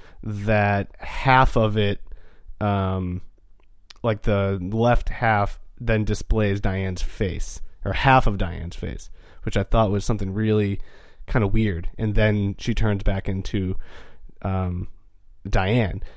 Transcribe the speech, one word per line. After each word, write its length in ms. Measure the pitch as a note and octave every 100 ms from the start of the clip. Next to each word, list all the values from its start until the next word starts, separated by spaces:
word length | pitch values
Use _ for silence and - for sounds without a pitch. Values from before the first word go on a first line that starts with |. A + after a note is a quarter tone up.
| - -
that 720 | G#2 G#2 G#2 G#2+ G2+ G2+ G2+ -
half 560 | - - C3+ C3 C3 -
of 200 | A2 G#2
it, 240 | G2+ G2+ - - - - - -
um, 600 | G#2 G2+ F#2+ F#2 F#2 F#2 - - - - - - - -
like, 180 | A#2 G#2+
the 360 | - G2+ G2 G2
left 460 | F2+ A2 A#2 A#2+ -
half 500 | - A#2 G#2+ G2+ - - -
then 240 | A#2 A2
displays 560 | G#2+ G#2 - A2 G#2 G2
Diane's 420 | G2+ F#2+ F#2+ F2+
face, 580 | - - G2+ E2 - - - -
or 80 | -
half 360 | F#2+ C3+ C3 B2+
of 100 | G2+
Diane's 380 | F#2 E2 E2 -
face, 340 | - - - - - -
which 140 | - A2
I 80 |
thought 260 | G2 A#2 A2
was 140 | G2+
something 280 | - A2 G2
really 480 | G2 A2 G#2+ G2+ G2 - - - - -
kinda 220 | C3 G2+
weird. 400 | A2 G#2+ E2+ E2+ -
And 160 | A2
then 400 | G#2 A2 G#2+ G2+ G2+
she 140 | -
turns 300 | A2 A2 G2+
back 260 | G#2 G2 -
into, 480 | G2 - G#2+ F#2 F#2+ - - - - - -
um, 440 | F#2+ F#2+ F#2 F2 F#2 - - - - - -
Diane. 540 | G2+ F#2+ A#2+ G2+ F2 -